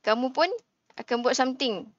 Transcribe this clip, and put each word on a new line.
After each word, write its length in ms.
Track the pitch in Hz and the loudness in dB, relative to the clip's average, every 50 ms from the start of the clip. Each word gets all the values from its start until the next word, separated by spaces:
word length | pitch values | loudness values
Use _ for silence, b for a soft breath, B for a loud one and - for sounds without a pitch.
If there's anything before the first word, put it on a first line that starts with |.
kamu 320 | _ - 214 233 247 262 262 | _ 2 0 2 0 -4 2
pun 160 | - 320 359 494 466 _ _ _ _ _ _ _ | 2 0 2 0 -6 _ _ _ _ _ _ _
akan 200 | - - - 247 233 | -16 -6 -4 -2 0
buat 160 | 240 247 262 | 0 0 2
something 480 | 262 262 262 262 254 277 254 214 190 - 214 - | 2 2 0 0 -2 -2 -2 -2 -4 -8 -12 -18